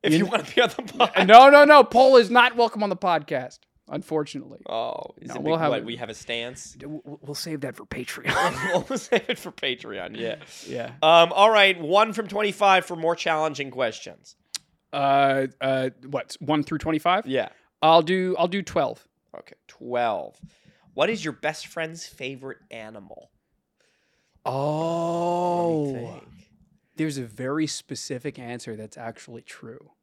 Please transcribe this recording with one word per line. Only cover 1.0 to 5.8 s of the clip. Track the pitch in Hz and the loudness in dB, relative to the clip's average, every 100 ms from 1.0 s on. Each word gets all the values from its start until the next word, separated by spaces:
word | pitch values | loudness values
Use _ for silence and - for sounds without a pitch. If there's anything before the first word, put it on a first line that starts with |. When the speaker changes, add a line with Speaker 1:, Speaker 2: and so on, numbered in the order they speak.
| 233 - 196 | -6 -2 10
Speaker 2:
No, | 226 269 | 12 12
no, | 285 294 | 10 10
no. | 294 | 8
Paula | 277 233 262 262 | 8 6 8 8
is | 202 | 6
not | 247 247 240 | 4 4 2
welcome | 233 214 | -2 0
on | 208 | -4
the | 180 | -2
podcast, | 190 165 147 143 127 - _ _ - | -2 -2 -2 -8 -8 -18 _ _ -14
unfortunately. | 151 - 156 147 143 - - - | -14 -8 -8 -6 -12 -16 -20 -10
Speaker 1:
Oh, | 113 120 - - - | -8 -8 -10 -14 -20
is | - | -16
Speaker 2:
No, | 123 | -10
Speaker 1:
it | |
Speaker 2:
we'll | 147 160 | -4 -2
Speaker 1:
big, | |
Speaker 2:
have | 156 | -2
Speaker 1:
what, | |
Speaker 2:
it. | 117 | -4